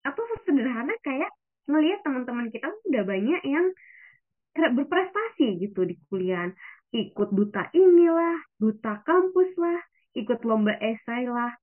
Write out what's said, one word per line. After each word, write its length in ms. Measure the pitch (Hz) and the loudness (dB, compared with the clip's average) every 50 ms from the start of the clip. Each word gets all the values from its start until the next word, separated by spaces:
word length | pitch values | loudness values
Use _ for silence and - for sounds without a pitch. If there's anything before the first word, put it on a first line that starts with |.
Atau 240 | _ 277 285 - 466 466 453 | _ -8 -6 -6 -6 -6 -8
sesederhana 580 | - - 359 285 262 220 254 240 220 240 302 440 466 - | -6 -2 0 2 2 2 0 -2 -4 -4 -4 -6 -6 -6
kayak 260 | 302 262 269 349 - - _ _ _ _ _ _ - | -6 -4 -4 -4 -6 -8 _ _ _ _ _ _ 0
ngelihat 320 | 294 311 302 330 403 403 | 2 2 2 2 0 -2
teman-teman 480 | - 302 269 254 247 247 240 240 240 226 | -4 -4 -4 -4 -6 -6 -6 -6 -6 -6
kita 160 | 220 226 - 311 415 440 _ 392 | -8 -8 -8 -8 -10 -8 _ -2
udah 120 | 294 214 196 | 0 0 0
banyak 340 | 185 196 185 202 254 349 339 - | 0 -2 -2 0 0 -2 -2 -2
yang 180 | 277 277 320 359 370 370 _ - - - - - - _ _ _ _ _ _ _ _ | -2 0 2 0 0 -2 _ -20 -20 -20 -20 -20 -20 _ _ _ _ _ _ _ _
ter-, 220 | _ 320 320 - 247 | _ 0 0 2 2
berprestasi 880 | 240 285 - 339 359 370 370 - 415 440 453 - - 294 226 190 170 190 | 0 -2 0 0 -2 -2 0 -4 -6 -6 -6 0 0 0 0 0 -4 -6
gitu 220 | 208 196 190 185 | -6 -2 -2 -2
di 80 | 175 175 - _ _ | -2 -4 -10 _ _
kuliah. 400 | 196 190 185 185 185 175 175 180 190 _ - - - _ _ _ | -6 -4 -2 -2 -2 -4 -4 -8 -8 _ -20 -20 -20 _ _ _
Ikut 400 | - 233 214 - _ - 202 - | -6 -6 -6 -6 _ -4 -2 0
duta 400 | 202 196 208 208 - 202 - - | 2 0 0 0 -2 -8 -8 0
inilah, 640 | - 339 381 370 349 339 339 330 330 330 339 339 339 320 - _ _ _ | 4 6 8 8 8 8 8 6 4 2 2 0 -2 -4 -8 _ _ _
duta 400 | 214 220 214 - - 220 208 214 _ | 0 0 0 -2 -6 -8 -8 -6 _
kampus 480 | - 339 370 370 370 370 359 370 370 - | 2 4 4 4 4 2 2 2 2 0
lah, 240 | 349 339 339 339 349 - _ _ _ _ _ _ | -2 -2 -2 -2 -4 -8 _ _ _ _ _ _
ikut 260 | 254 214 208 240 233 240 | -8 -2 -2 -4 -2 0
lomba 320 | 226 220 220 208 214 208 | 0 2 2 2 0 0
esai 540 | - 208 220 226 - _ - 233 247 247 247 | -2 -4 -6 -6 -6 _ -8 -6 -6 -4 -4
lah 260 | 240 240 240 240 240 _ | -4 -4 -4 -6 -8 _